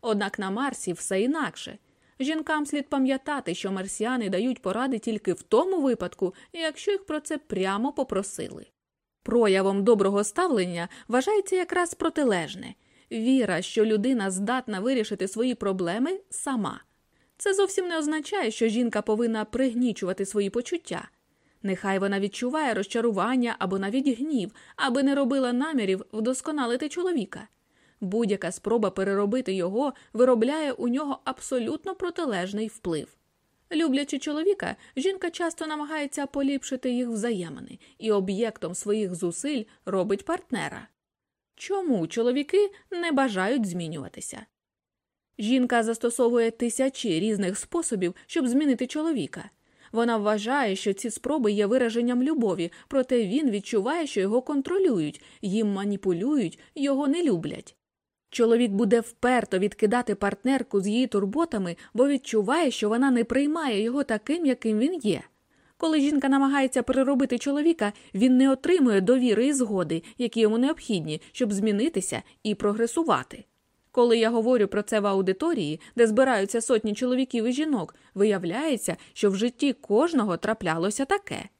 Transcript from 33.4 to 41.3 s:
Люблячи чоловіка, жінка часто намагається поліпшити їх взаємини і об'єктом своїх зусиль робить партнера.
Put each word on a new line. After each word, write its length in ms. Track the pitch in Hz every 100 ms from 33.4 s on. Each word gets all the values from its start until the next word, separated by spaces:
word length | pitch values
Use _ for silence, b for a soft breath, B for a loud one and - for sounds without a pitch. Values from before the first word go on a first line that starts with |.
| _ _ _
Люблячи 480 | 311 320 262 285 277
чоловіка, 560 | 302 294 330 392 - - B -
жінка 320 | 330 381 349
часто 380 | - 339 330 311
намагається 580 | 302 294 311 285 - 285
поліпшити 680 | 277 277 277 - 254 254
їх 160 | 247 240
взаємини 720 | 226 233 208 165 139 - - b b
і 140 | 220
об'єктом 640 | 208 190 196 226 - 165 175
своїх 400 | 202 214 202 175
зусиль 480 | 175 170 285 285 214 b -
робить 400 | 190 185 196 -
партнера. 640 | 359 - 214 151 - - _ _ _ _